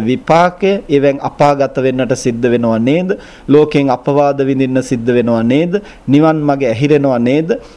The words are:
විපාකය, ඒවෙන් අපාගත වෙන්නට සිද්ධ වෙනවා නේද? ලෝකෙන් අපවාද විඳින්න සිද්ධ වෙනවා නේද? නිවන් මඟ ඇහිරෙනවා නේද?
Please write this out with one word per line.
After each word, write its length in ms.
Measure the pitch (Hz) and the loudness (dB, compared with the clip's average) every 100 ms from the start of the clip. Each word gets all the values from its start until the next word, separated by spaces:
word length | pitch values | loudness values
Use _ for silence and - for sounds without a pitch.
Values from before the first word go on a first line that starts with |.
විපාකය, 680 | 110 127 - 160 175 175 190 196 - | -2 -2 0 2 2 0 -2 -2 -2
ඒවෙන් 320 | 143 139 139 | 0 2 0
අපාගත 540 | - - 143 143 135 139 | -6 0 2 2 -2 -2
වෙන්නට 360 | 131 127 123 127 | -2 -2 -2 -2
සිද්ධ 300 | 131 117 123 | -2 -2 0
වෙනවා 280 | 120 117 113 | 0 0 0
නේද? 320 | 120 156 185 - - - | 0 0 -2 -6 -10 -14
ලෝකෙන් 440 | - 143 151 147 139 | 0 2 4 2 0
අපවාද 520 | 120 - 143 143 139 | -2 -2 0 0 0
විඳින්න 360 | 139 135 131 131 | -2 -2 -2 -2
සිද්ධ 260 | 131 123 117 | -2 -4 0
වෙනවා 340 | 123 117 117 | 0 0 0
නේද? 300 | 113 139 175 202 - - | 0 0 0 -4 -8 -12
නිවන් 380 | - 139 160 156 | 0 2 2 2
මඟ 220 | 147 139 127 | -2 -2 -2
ඇහිරෙනවා 500 | 107 143 147 139 120 | 0 0 2 2 0
නේද? 300 | 120 143 160 - - | 0 0 -2 -4 -8